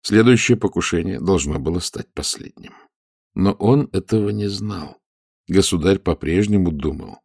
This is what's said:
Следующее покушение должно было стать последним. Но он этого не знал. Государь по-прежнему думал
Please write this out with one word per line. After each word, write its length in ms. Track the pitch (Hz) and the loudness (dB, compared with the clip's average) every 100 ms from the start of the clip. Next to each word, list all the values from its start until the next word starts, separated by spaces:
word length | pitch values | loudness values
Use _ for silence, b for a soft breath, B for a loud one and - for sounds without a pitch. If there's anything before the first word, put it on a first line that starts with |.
Следующее 560 | - 104 113 120 - 117 | 2 4 6 4 4 0
покушение 640 | 101 - - 87 92 64 | 0 -2 -2 -2 -4 -4
должно 380 | 85 92 71 73 | 0 0 0 -4
было 200 | 69 87 | -4 -4
стать 340 | - - - | -6 -12 -12
последним. 600 | - - - - _ - - _ _ _ _ _ | -10 -8 -8 -14 _ -20 -20 _ _ _ _ _
Но 200 | - 98 | -2 0
он 360 | - 101 139 131 | 2 2 2 2
этого 360 | 98 - 110 104 | -4 -2 -2 0
не 180 | 104 104 | -2 -4
знал. 500 | 98 107 95 76 - _ _ _ _ - | -6 -8 -10 -14 -18 _ _ _ _ 2
Государь 500 | 92 95 87 85 98 | 2 2 2 2 2
по-прежнему 760 | - 82 - 87 104 104 87 | 0 -2 0 0 2 2 2
думал 480 | 76 76 71 - - | -2 -6 -6 -14 -18